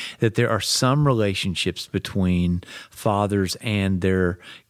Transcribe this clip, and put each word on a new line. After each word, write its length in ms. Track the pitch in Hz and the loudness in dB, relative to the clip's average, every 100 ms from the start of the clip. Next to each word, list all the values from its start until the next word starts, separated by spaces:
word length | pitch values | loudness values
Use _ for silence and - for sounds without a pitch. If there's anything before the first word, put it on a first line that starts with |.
| - - | -12 -2
that 160 | 113 120 | 0 2
there 140 | 117 | 0
are 100 | 110 | 0
some 480 | - - 127 147 143 | -2 0 2 4 4
relationships 800 | 113 101 95 101 85 92 - - | 2 0 0 -4 -2 -4 -4 -6
between 760 | 98 - 101 90 90 87 87 - - - | -6 -4 0 2 2 2 0 -4 -18 -20
fathers 640 | - 113 101 101 101 92 - | -4 -2 0 0 0 -2 -4
and 400 | 117 104 95 92 | -2 0 0 0
their 380 | 95 92 87 85 - - _ | 2 2 2 -2 -10 -20 _